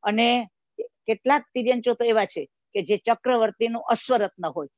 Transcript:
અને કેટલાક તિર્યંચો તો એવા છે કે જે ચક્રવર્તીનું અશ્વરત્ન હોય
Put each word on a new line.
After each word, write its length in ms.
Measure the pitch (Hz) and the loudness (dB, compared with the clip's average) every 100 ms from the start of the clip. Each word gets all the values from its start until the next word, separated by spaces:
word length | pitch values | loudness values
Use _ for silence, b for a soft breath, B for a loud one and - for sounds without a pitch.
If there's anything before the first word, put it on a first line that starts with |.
અને 460 | - 214 233 247 220 _ _ - | -2 2 2 2 -4 _ _ -12
કેટલાક 600 | 480 _ - 220 254 285 277 | -12 _ -6 -4 0 0 0
તિર્યંચો 400 | - 233 247 240 | -4 0 0 0
તો 100 | 233 | 0
એવા 200 | 233 220 | 2 2
છે 200 | 196 - | 0 -4
કે 380 | 139 _ _ 202 | -12 _ _ -6
જે 140 | 151 208 | -2 -2
ચક્રવર્તીનું 840 | - 233 254 247 220 - 233 233 | 0 0 2 2 2 0 -4 -4
અશ્વરત્ન 640 | - 233 - 247 196 _ 170 | -2 -2 2 0 0 _ -8
હોય 220 | 147 143 | -8 -10